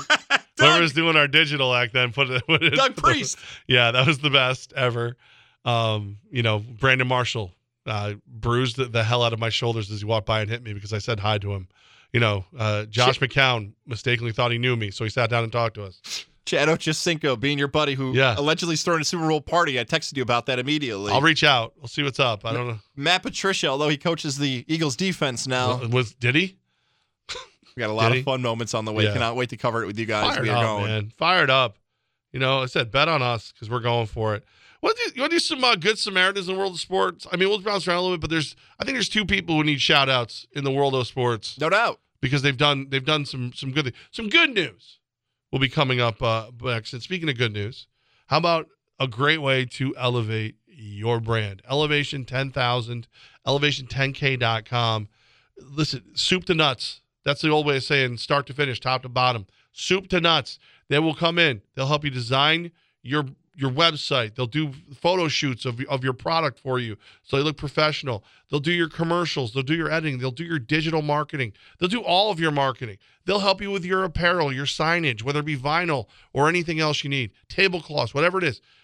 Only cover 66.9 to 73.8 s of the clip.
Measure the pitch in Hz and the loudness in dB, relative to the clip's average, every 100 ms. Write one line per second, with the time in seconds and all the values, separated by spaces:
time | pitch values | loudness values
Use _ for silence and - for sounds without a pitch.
66.9 | 101 - - - 135 147 147 147 - 151 | -10 -16 -20 -2 0 0 -2 -6 0 0
67.9 | 147 139 107 - _ _ 147 143 175 165 | 0 -6 -6 -8 _ _ -4 -2 0 -2
68.9 | - 165 175 165 - 123 131 131 165 151 | -2 -2 0 0 -2 -4 -4 -2 -2 0
69.9 | 160 156 127 131 127 139 160 113 156 160 | -2 -2 -4 -6 -6 -6 -6 -2 -2 0
70.9 | 160 147 147 147 147 117 - - _ 180 | -2 0 -2 -2 -6 -6 -8 -20 _ -2
71.9 | 233 165 175 214 170 160 143 135 120 117 | -2 2 2 2 2 0 2 0 -2 -10
72.9 | 98 _ _ - 202 196 190 202 196 | -14 _ _ -2 2 2 0 0 -4